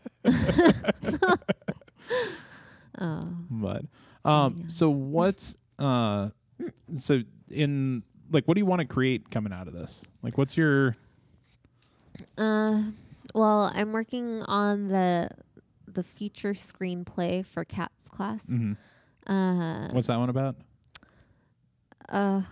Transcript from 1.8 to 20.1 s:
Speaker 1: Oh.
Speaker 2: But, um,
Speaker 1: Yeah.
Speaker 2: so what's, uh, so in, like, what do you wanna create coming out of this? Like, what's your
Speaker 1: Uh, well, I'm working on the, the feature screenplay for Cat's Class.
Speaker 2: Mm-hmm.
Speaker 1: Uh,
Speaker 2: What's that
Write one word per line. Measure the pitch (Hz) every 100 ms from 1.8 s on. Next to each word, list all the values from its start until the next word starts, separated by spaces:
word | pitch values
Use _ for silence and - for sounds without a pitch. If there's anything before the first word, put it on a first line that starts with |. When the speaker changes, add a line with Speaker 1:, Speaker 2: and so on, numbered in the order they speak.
| - _ - 494 440 339 - - - - _ -
Speaker 1:
Oh. | 170 160 170 175 170
Speaker 2:
But, | 117 98 98 143 _ - -
um, | - 151 135 170
Speaker 1:
Yeah. | 170
Speaker 2:
so | 165 165
what's, | 143 135 156 185 196 - - _ -
uh, | 143 123 113 101 101 - _ - 349 - - 143
so | - 139 110 - -
in, | - 147 143 135 123 - _ -
like, | 160 143
what |
do | 180
you | 196
wanna | 180
create | 151 - 131 120 -
coming | 120 107
out | 90 90
of |
this? | 87 - - - _
Like, | 120 127
what's | 139 -
your | 160 139 131 113 _ _ _ _ _ _ _ _ _ _ _ - - -
Speaker 1:
Uh, | 220 214 214 214 214 214 - - -
well, | 214 214 214 202
I'm | - 214
working | 220 226 247 240 220
on | - 202 208 202 202
the, | 190 180 175 170 - - - - _ -
the | 190
feature | 175 - 208 - 208
screenplay | 196 - - 185 180 180 - 175 180
for | 185 -
Cat's | 170 - 170 - -
Class. | - 196 220 -
Speaker 2:
Mm-hmm. | 123 107 107 _ _ _ _ -
Speaker 1:
Uh, | 196 185 180 165 127 -
Speaker 2:
What's | 127
that | 120